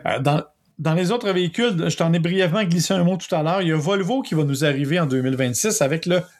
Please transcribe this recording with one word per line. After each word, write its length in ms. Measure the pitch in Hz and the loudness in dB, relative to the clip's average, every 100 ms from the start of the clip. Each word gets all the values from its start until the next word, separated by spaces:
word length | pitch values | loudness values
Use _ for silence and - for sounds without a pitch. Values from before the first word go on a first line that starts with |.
| - | -2
Euh, 120 | 113 | 0
dans, 240 | 139 156 - _ _ - | 0 0 -4 _ _ -6
dans 140 | 160 | -2
les 160 | 165 180 | 0 0
autres 200 | 233 208 | 0 0
véhicules, 580 | 185 180 233 240 170 170 | 0 -2 0 0 0 -2
je 80 | - | 0
t'en 160 | 165 | 2
ai 80 | 170 | 2
brièvement 420 | 170 190 180 208 | 2 2 2 0
glissé 280 | 185 170 156 | 0 0 0
un 80 | 190 | 2
mot 140 | 170 170 | 2 0
tout 180 | - | -2
à 80 | 170 | -2
l'heure, 200 | 156 190 | 0 0
il 60 | 170 | 0
y 40 | |
a 40 | 156 | 0
Volvo 460 | 151 196 185 262 | 0 0 0 -2
qui 120 | - | -2
va 100 | 160 | -2
nous 200 | 143 135 | 0 0
arriver 360 | 151 139 139 175 | 0 0 0 0
en 60 | 147 | 0
deux 160 | 131 | 0
mille 140 | 131 131 | 0 0
vingt-six 440 | 123 117 214 214 | 0 0 -2 0
avec 260 | 139 160 175 | 0 0 0
le 140 | 180 170 | 0 -2